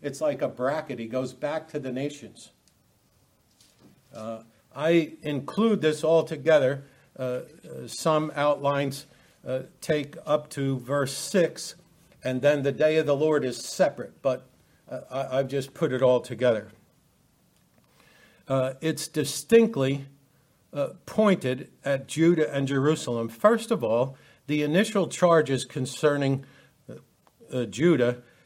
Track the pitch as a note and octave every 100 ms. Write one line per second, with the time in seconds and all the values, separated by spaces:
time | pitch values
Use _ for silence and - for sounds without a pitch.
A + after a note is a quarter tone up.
0 | C#3+ - D#3 C3+ A#2 A#2 B2+ D#3 D3+ A2+
1 | A2+ B2+ C3 - D3 D#3+ - D3 B2+ A#2+
2 | D3 D3 G#2 - - _ _ _ _ _
3 | _ _ _ _ _ _ _ _ _ _
4 | _ A2 A2 A2+ - _ _ C3+ D#3 E3+
5 | D#3 - D3+ C#3+ C#3+ - A3+ G3+ D3+ D3+
6 | D#3 E3 D#3+ D#3 C#3+ D#3 C3 C#3 - _
7 | _ - B2+ B2+ - - - C3 B2 -
8 | E3+ D#3 D#3 D3 D3 C#3 C#3 C#3+ C#3 C#3
9 | - _ _ _ - C3 - _ - D3+
10 | C#3+ - - D3+ - - C3+ C3 A#2 C#3+
11 | C3+ - - G3 E3 - - - _ _
12 | _ _ B2+ B2+ C#3+ D3 C#3 C#3 D#3 D#3
13 | D3 C#3 D#3 D3+ B2+ A#2+ - - D#3+ -
14 | G#2+ - C3+ B2+ - _ _ _ - B2+
15 | - C3 C3 C3 C3 C#3 C3+ - D#3 B2+
16 | B2+ B2 - A2 B2 A2 G2 - _ _
17 | _ _ _ _ _ _ _ _ _ _
18 | _ _ _ _ - C3+ C3 C3 D#3+ D#3
19 | - D#3 C#3 - - A#3 A3+ D3 C3+ C#3
20 | C#3 - _ _ _ _ _ C#3+ C#3 -
21 | - - G#3+ F#3 B2+ B2+ - _ C#3+ C#3
22 | C#3 D#3 E3 E3 D3 C#3 C3+ C#3 C#3 D#3+
23 | - A#2 A2+ - G#3+ A3+ - F#3+ A2+ A#2
24 | C3+ - - _ - D3+ D3 E3+ A3 G3+
25 | D3+ - F3 E3 C3+ C3+ - D3 B2+ -
26 | D3+ C#3+ C#3 C3+ - - _ _ - -
27 | _ _ _ _ - C3 A#2 G#2+ E3+ C#3+
28 | A#2+ A#2+ - _